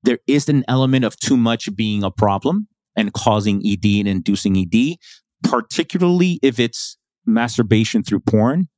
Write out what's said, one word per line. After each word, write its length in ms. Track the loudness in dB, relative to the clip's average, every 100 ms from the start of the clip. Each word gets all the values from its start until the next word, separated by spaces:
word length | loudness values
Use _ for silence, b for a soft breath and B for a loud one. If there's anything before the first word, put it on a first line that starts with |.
There 160 | 0 0 0
is 220 | 0 2
an 160 | 0 0
element 380 | 0 2 2 0
of 120 | -4
too 200 | 0 2
much 360 | 2 -2 -6 -4
being 280 | -2 -2
a 80 | -4
problem 560 | 0 0 0 0 -2 -4 _ _ -4
and 180 | -4
causing 480 | -2 0 0 0 -2
E 160 | -2 0
D 220 | 0 0
and 100 | 0
inducing 460 | -2 -2 -2 0 0
E 80 | 2
D, 340 | 0 0 -4 B B _ _
particularly 960 | -2 -2 -2 -6 -4 0 2 2 2 2
if 160 | 0 0
it's 380 | -4 -4 -14 -16 _ _ -2
masturbation 800 | 0 0 -2 2 2 2 -2
through 160 | -2 -4
porn. 460 | 0 2 2 0 -4